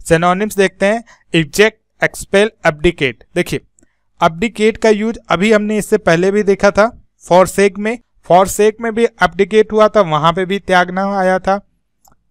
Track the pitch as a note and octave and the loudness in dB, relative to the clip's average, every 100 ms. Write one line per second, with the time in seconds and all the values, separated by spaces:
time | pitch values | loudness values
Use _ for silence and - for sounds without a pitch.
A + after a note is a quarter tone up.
0 | - E3 F3+ F#3 G#3+ G3+ F#3 - G3 A3+ | -2 0 2 -2 -2 0 -2 0 -2 -2
1 | - _ _ E3 D#3+ - G#3+ - _ - | -8 _ _ -4 -2 2 0 0 _ -6
2 | D#3+ - - G3 G#3+ - E3 D3+ F3 E3+ | -6 -6 -2 0 0 -2 -4 0 -2 -2
3 | C3+ A2 - E3+ - C#3 - _ _ _ | -4 -6 -8 -6 -4 -6 -10 _ _ _
4 | _ - E3+ E3 A3+ - A3 G#3+ A3+ G#3 | _ -2 -2 0 -6 -2 -2 0 0 0
5 | A3 - - E3+ G#3+ G#3+ G#3 G#3+ - G#3+ | -2 -6 -4 -2 2 0 0 -4 -2 -2
6 | F#3 E3 F#3+ G3+ G3 G3 G3+ G3 A3+ - | 0 0 0 0 0 0 0 2 0 -2
7 | _ _ - F3 F3+ - G3 F#3+ G#3+ B3 | _ _ 0 2 2 2 0 0 -8 -8
8 | _ _ - F3 F#3+ - G#3+ G#3+ A#3 A3 | _ _ 0 2 2 0 0 -2 -4 -2
9 | A#3 - F3+ E3+ G3 G#3+ G#3 G#3+ G#3+ G#3+ | -2 0 -2 -2 0 2 2 2 2 2
10 | F3 D3+ D#3+ E3+ F3+ G3+ - F#3 F3+ F3+ | 0 0 0 0 -2 -4 0 0 0 -2
11 | G3 G3+ F#3 F#3 F#3 G3+ - _ _ _ | -4 -2 0 0 -2 -4 -6 _ _ _
12 | _ _ _ | _ _ _